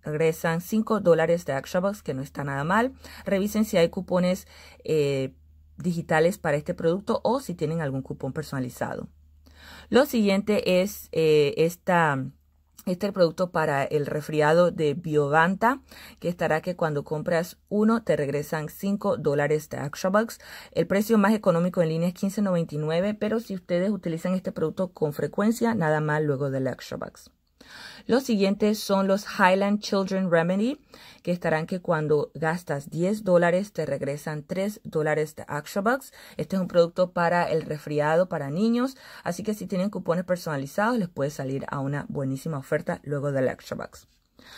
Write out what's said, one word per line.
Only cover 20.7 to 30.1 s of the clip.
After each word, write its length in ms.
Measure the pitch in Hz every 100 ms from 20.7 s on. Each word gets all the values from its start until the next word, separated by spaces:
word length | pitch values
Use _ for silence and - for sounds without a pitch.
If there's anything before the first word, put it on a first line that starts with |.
El 140 | - 170
precio 320 | 190 214 226
más 160 | 196
económico 480 | 220 202 170 180 175
en 80 | 160
línea 180 | 160 175
es 60 |
quince 260 | 175 196 202
noventa 340 | 202 175 165
y 40 | 147
nueve, 340 | 151 165 202
pero 260 | 208 214 220
si 160 | 233
ustedes 360 | 190 - 175 190
utilizan 420 | 196 180 160 180
este 200 | 185 180
producto 420 | 180 156 - 180
con 180 | - 156
frecuencia, 600 | 147 147 - 208 233 233
nada 260 | 220 156 156
mal 240 | 151 151
luego 240 | 151 135 139
del 200 | 135 131
Extra 280 | - - -
Bucks. 340 | - - - _ _ _ - - - - -
Los 160 | 233
siguientes 560 | 262 214 196 202 208 214
son 300 | - 196 196
los 160 | 196
Highland 560 | - - 190 190 202 208
Children 500 | - 202 190